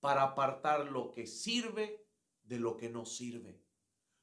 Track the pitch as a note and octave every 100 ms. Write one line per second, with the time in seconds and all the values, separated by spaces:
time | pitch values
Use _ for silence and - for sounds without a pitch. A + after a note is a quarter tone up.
0 | C#3 C3+ C3+ C#3 C3+ C3+ D3+ D3+ C#3+ C3
1 | B2 - A2 - A3 A#3+ A3+ G#3 G#3+ G#3+
2 | _ _ _ _ - B2 A#2 - A#2 A#2
3 | A2+ - B2 A#2 G2 F2+ _ _ _ _
4 | _ _